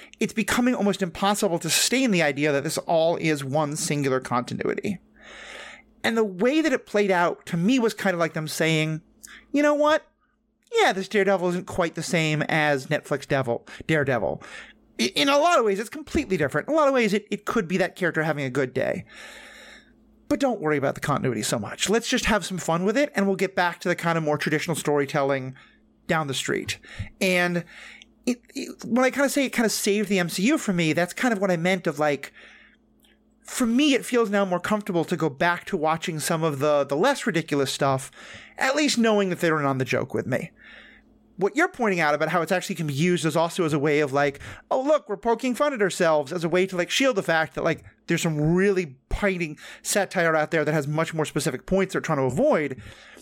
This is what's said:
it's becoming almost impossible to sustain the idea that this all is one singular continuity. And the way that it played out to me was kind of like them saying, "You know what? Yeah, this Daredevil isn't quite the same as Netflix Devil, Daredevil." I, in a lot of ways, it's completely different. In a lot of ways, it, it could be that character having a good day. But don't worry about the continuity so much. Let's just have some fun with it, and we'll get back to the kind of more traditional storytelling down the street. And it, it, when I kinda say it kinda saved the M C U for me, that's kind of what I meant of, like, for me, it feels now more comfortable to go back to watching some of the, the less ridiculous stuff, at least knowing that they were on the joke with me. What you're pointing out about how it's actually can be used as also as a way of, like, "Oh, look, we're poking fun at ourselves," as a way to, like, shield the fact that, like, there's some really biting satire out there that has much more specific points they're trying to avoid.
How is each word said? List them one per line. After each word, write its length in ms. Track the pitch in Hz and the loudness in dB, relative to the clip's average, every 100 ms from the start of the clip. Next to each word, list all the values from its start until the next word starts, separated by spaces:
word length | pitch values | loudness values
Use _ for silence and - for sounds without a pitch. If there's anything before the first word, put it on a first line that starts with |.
| - - | -16 -4
it's 140 | 220 | -2
becoming 420 | - 214 - 247 247 | -2 -2 0 2 2
almost 260 | 202 185 | 0 0
impossible 580 | 185 - 196 208 202 165 | -4 -2 0 2 0 -2
to 100 | 165 | 0
sustain 420 | - - 247 262 | 0 0 2 2
the 100 | 180 | 2
idea 300 | 151 135 151 | 2 2 0
that 140 | 139 151 | 0 -2
this 120 | - | -4
all 380 | - 165 165 165 | 0 2 2 2
is 260 | 160 147 | 0 -2
one 360 | 135 147 147 151 | -2 -2 -2 -2
singular 420 | - 147 135 131 | -2 0 0 -2
continuity. 800 | 131 123 123 - - - - - _ - - - - - - - _ _ | 0 -4 -2 -4 -2 -2 -4 -8 _ -20 -20 -20 -18 -18 -18 -20 _ _
And 140 | - 226 | -2 0
the 80 | 220 | 0
way 340 | 180 240 311 | 0 2 2
that 140 | 311 | 2
it 120 | 254 - | 0 0
played 240 | 208 208 | 0 2
out 360 | 180 170 - - | 4 2 0 -6
to 100 | 170 | 0
me 220 | 185 262 | 2 2
was 140 | 226 | 2
kind 200 | - 196 | 0 -2
of 60 | 175 | 0
like 140 | 165 | -2
them 140 | 165 156 | -2 -6
saying, 520 | - 160 160 156 160 - _ - - - | 0 2 2 0 -4 -10 _ -20 -20 -4
"You 120 | 277 | 2
know 100 | 294 | 2
what? 300 | 294 294 302 - _ _ _ _ _ _ 466 | 4 2 2 -2 _ _ _ _ _ _ 2
Yeah, 120 | 349 | 2
this 140 | 190 190 | 2 0
Daredevil 420 | 208 190 190 180 | 2 4 2 2
isn't 160 | 175 - | -2 -4
quite 300 | - 170 170 | -2 -2 -4
the 80 | |
same 400 | - 170 156 151 | -2 0 2 0
as 440 | - 156 151 139 131 | 0 0 2 0 0
Netflix 400 | 147 - 143 - | -4 -2 -4 -2
Devil, 400 | 139 127 117 - - - | -2 0 -4 -8 -8 -2
Daredevil." 560 | 160 139 120 80 - - - - - _ - | 0 2 0 -2 -4 -10 -18 -20 -20 _ -4
I, 20 | - 277 | -2 2
in 140 | 285 | 2
a 80 | 285 | 4
lot 180 | 330 339 | 4 4
of 80 | 220 | 2
ways, 140 | 196 | 0
it's 100 | - | -4
completely 480 | 294 302 - 233 185 | -12 -6 -4 0 0
different. 300 | 139 147 - | 0 -2 0
In 80 | 311 | 2
a 20 | |
lot 100 | 285 | 4
of 60 | |
ways, 200 | 262 220 | 4 2
it, 120 | 208 - | 0 -2
it 140 | 202 - | -6 -2
could 220 | 233 170 | -2 0
be 100 | 180 | 0
that 180 | 180 - | -2 -2
character 260 | 175 156 | -2 0
having 240 | 156 147 135 | -2 -2 -2
a 40 | |
good 240 | 131 127 | -2 -2
day. 320 | 131 - - - - - - - - - - - _ _ _ - | -2 -2 -4 -8 -18 -20 -20 -20 -20 -20 -20 -20 _ _ _ -4
But 120 | 294 | 0
don't 180 | 269 226 | 0 0
worry 160 | 151 151 | 0 0
about 180 | 135 - | 0 -2
the 60 | |
continuity 400 | - 139 131 113 | -2 0 0 -2
so 160 | 104 127 | -2 -4
much. 320 | 101 - - | -4 -4 0
Let's 200 | 226 233 | 0 0
just 160 | 247 - | -2 0
have 200 | 208 170 | 0 -2
some 120 | 180 | -6
fun 260 | - 170 | -2 0
with 140 | 185 269 | 0 0
it, 140 | 294 - | 0 0
and 100 | 196 | 0
we'll 120 | 190 | 0
get 180 | 190 185 | 0 0
back 240 | 175 165 | -2 -2
to 80 | 180 | -2
the 60 | 170 | -2
kind 220 | 170 165 | 0 0
of 60 | 151 | 0
more 120 | 147 | 0
traditional 380 | 170 147 - 156 | 0 0 0 -4
storytelling 800 | - 147 139 151 139 135 131 131 - _ _ _ - | 0 0 0 0 0 -2 -4 -12 -20 _ _ _ -4
down 220 | 165 147 | -2 -2
the 60 | |
street. 460 | 131 - - - - - - - - | -4 -4 -4 -4 -10 -12 -12 -12 -2
And 420 | 190 180 175 175 165 - - - - _ - | 2 2 2 -2 -6 -14 -20 -20 -20 _ -6
it, 160 | 247 - | -6 -8
it, 300 | - - - - | -12 -12 -12 -2
when 200 | 240 254 | 2 2
I 40 | |
kinda 200 | 254 277 | 2 0
say 160 | 285 262 | 2 0
it 80 | |
kinda 160 | - 220 | 0 0
saved 400 | - 214 202 208 | 0 0 0 2
the 100 | 196 | 0
M 100 | 170 | 0
C 140 | - | 0
U 140 | 208 302 | 2 2
for 160 | - | 0
me, 200 | 175 160 | 0 2
that's 200 | 151 175 | 2 -2
kind 200 | - 247 | 0 -2
of 60 | 208 | 0
what 100 | 190 | 0
I 80 | 175 | 0
meant 300 | 175 185 175 | 0 0 -2
of, 100 | 147 | 0
like, 360 | 151 139 - - - - - _ _ _ _ _ _ _ - | 0 0 -4 -20 -20 -20 -20 _ _ _ _ _ _ _ -10
for 200 | - 240 | -2 0
me, 280 | 240 302 | 2 4
it 100 | 247 | 2
feels 260 | 185 240 226 | 2 0 2
now 140 | 202 | 2
more 160 | 196 175 | 0 -2
comfortable 460 | - 208 208 170 151 | 0 -2 0 -2 0
to 100 | 180 | 0
go 140 | 160 | -2
back 340 | 131 175 175 - | 0 0 0 -4
to 100 | 185 | -2
watching 420 | 156 165 - 156 | 0 0 -4 -4
some 240 | 135 170 | -2 0
of 160 | 160 139 | -2 0
the, 240 | 151 147 | 2 2
the 140 | 135 143 | 2 2
less 280 | 190 - - | 2 0 -2
ridiculous 460 | 165 160 143 131 | -2 0 0 0
stuff, 400 | - 139 135 - - - - - - | 0 0 0 -4 -16 -20 -20 -14 -2
at 180 | 262 285 | 0 2
least 220 | 294 - | 2 4
knowing 320 | 226 208 190 | 4 4 2
that 100 | 170 | 0
they 100 | 170 | 2
were 140 | 156 | 2
on 140 | 139 131 | 2 0
the 80 | 123 | 0
joke 280 | 120 - | -2 -2
with 140 | 113 - | -4 -2
me. 240 | 127 - - - - - - _ _ _ - | -4 -6 -14 -20 -20 -20 -20 _ _ _ -4
What 180 | 196 269 | -2 2
you're 140 | 370 | 0
pointing 320 | - 226 180 | 0 -2 2
out 120 | 151 | 2
about 140 | 147 156 | 2 2
how 140 | 175 | 0
it's 100 | 160 | 0
actually 240 | 185 175 165 | -2 -2 -4
can 120 | 156 | -4
be 60 | |
used 320 | 135 180 175 156 | 0 2 2 0
as 120 | 156 | 2
also 260 | 165 - | 0 0
as 80 | 160 | 0
a 80 | 147 | 0
way 220 | 147 147 | 2 2
of, 100 | 147 | 2
like, 300 | 139 143 139 - - - | 0 0 -2 -12 -14 -4
"Oh, 120 | 262 | 0
look, 260 | 269 302 - | 2 2 0
we're 80 | 202 | -4
poking 400 | 233 226 262 233 | -2 0 0 0
fun 160 | 294 | 0
at 100 | 262 | 0
ourselves," 520 | 196 - 170 156 131 | 0 2 2 2 0
as 100 | 175 | -4
a 60 | 160 | 0
way 160 | 180 185 | 0 0
to, 100 | 180 | -2
like, 140 | 170 | -2
shield 260 | - 269 202 | 0 2 2
the 80 | |
fact 320 | 170 160 156 - | 0 0 0 -2
that, 80 | |
like, 220 | 165 156 - - - | -2 -2 -8 -12 -4
there's 140 | 165 | -2
some 320 | 170 151 151 175 | 0 0 2 4
really 420 | 202 185 165 131 - - | 2 2 -2 -8 -6 -2
biting 360 | 202 180 165 160 - - | 0 0 -4 -8 -18 -12
satire 540 | - 208 185 190 165 160 | -2 -2 0 0 2 2
out 160 | 151 | 2
there 140 | 165 147 | 0 2
that 80 | |
has 140 | 156 143 | 0 0
much 260 | 151 165 | -2 -2
more 120 | 160 147 | -2 -2
specific 400 | 156 151 123 - | -2 -2 -4 0
points 280 | 190 185 | 0 0
they're 80 | 160 | -2
trying 160 | - 147 | -2 0
to 60 | 131 | 0
avoid. 560 | 139 294 208 147 143 - - - - | 2 2 2 0 -6 -14 -20 -20 -20